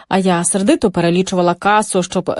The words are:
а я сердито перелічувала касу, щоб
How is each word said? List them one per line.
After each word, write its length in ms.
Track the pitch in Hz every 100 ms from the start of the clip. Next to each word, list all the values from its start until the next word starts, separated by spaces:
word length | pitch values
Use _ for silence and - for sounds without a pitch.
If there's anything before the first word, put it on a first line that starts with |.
| -
а 100 | 190
я 260 | 185 170
сердито 460 | 180 202 202 330 208
перелічувала 640 | 180 170 180 190 180 175
касу, 480 | 175 196 214 214 190
щоб 320 | 180 185 170